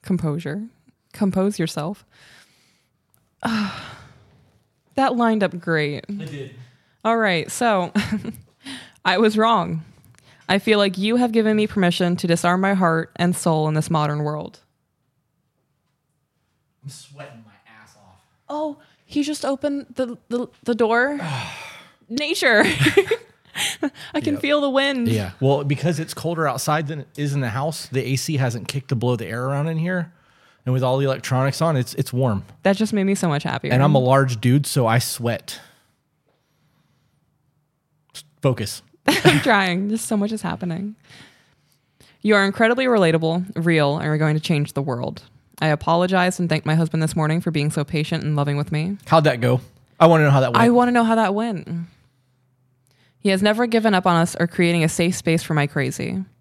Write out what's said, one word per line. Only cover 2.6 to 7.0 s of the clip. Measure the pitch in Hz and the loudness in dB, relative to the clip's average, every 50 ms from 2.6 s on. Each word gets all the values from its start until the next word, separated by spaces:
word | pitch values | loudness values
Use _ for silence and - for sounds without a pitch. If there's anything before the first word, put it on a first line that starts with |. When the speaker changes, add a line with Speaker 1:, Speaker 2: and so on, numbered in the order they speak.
| _ _ _ _ _ _ _ _ _ _ _ _ _ _ _ _ - | _ _ _ _ _ _ _ _ _ _ _ _ _ _ _ _ -8
Speaker 1:
<sighs> | 233 226 220 208 190 - - - - - - - - - _ _ _ _ _ _ _ _ _ _ _ _ _ _ _ _ | -6 -4 -4 -4 -6 -8 -12 -16 -18 -20 -20 -20 -20 -20 _ _ _ _ _ _ _ _ _ _ _ _ _ _ _ _
That | - 269 262 254 | 0 0 0 2
lined | 233 240 226 220 214 202 | 2 2 2 2 2 0
up | 170 - 175 | -2 -4 -6
great. | - 170 165 156 151 147 147 120 - - | -4 -2 0 0 0 -2 -4 -8 -8 -10
Speaker 2:
It | 208 202 160 139 | -10 -10 -10 -10
did. | 131 143 127 - - - - - _ _ _ _ _ _ | -10 -12 -14 -14 -16 -20 -20 -20 _ _ _ _ _ _